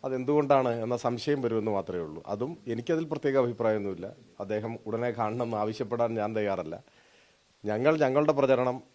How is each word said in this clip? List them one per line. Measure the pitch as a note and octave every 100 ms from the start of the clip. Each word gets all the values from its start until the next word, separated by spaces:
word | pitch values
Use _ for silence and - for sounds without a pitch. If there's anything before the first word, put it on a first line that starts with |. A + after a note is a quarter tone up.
അതെന്തുകൊണ്ടാണ് | C#3 C3 B2+ D3+ C#3+ C#3 B2+ A#2
എന്ന | A2+ A#2+
സംശയം | B2 A#2+ D3 C#3+
വരുമെന്ന് | A#2+ A2+ G#2+ G2
മാത്രമേ | F#2 F2+ D#2
ഉള്ളൂ. | D#2+ -
അതും | G#2 C3 E3+ B2
എനിക്കതിൽ | A#2 A#2+ D#3+ D#3+
പ്രത്യേക | D3+ C#3+ C3+
അഭിപ്രായമൊന്നുമില്ല. | A#2+ G#2 A2+ G#2+ G2+ F2 F#2+ - - -
അദ്ദേഹം | G2 G#2+ A2+ A2+ A2
ഉടനെ | A2+ A#2+ A#2
കാണണമെന്ന് | G#2+ A#2 A#2 A2
ആവശ്യപ്പെടാൻ | G#2+ G#2+ A2 A#2 A#2 A2+
ഞാൻ | G#2 A2
തയ്യാറല്ല. | G#2 F#2+ D#2+ E2 - _ _ _ _ _ _ _
ഞങ്ങൾ | G#2 G#2+ C3+ D#3
ഞങ്ങളുടെ | C#3 C3+ D3+ C#3+
പ്രചരണം | C3+ B2+ B2+ B2+ -